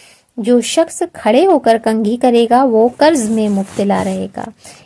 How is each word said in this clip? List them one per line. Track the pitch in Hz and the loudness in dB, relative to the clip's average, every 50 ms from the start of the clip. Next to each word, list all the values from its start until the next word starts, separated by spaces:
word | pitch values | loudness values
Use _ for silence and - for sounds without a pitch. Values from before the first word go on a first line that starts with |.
| - - _ _ _ _ - 240 | -20 -20 _ _ _ _ -12 -6
जो | 202 226 247 240 | -2 0 2 0
शख्स | 233 - - 320 330 330 - - 349 339 - | 0 0 -2 -2 -2 -2 -4 -8 -8 -8 -8
खड़े | - - 214 220 262 349 | -4 -2 0 2 2 4
होकर | 392 349 269 - 233 226 | 4 2 2 2 2 0
कंघी | 233 233 226 220 220 220 208 233 | 2 0 -2 -2 -2 -2 -2 -2
करेगा | 240 - 254 240 233 233 226 240 247 277 | 0 0 2 2 2 2 2 2 2 2
वो | 262 226 220 226 247 | 2 2 2 2 2
कर्ज | 240 - 294 311 330 277 220 214 | 2 2 2 2 2 0 -2 -2
में | 220 220 214 208 | -2 -2 -2 -2
मुब्तला | 202 196 196 196 - - 202 202 196 185 | -2 -4 -4 -6 -6 -4 -2 -2 -2 -2
रहेगा, | 190 190 190 190 190 190 - - - 226 208 _ - - - - _ | -2 -4 -6 -6 -8 -10 -10 -12 -12 -14 -14 _ -20 -20 -20 -20 _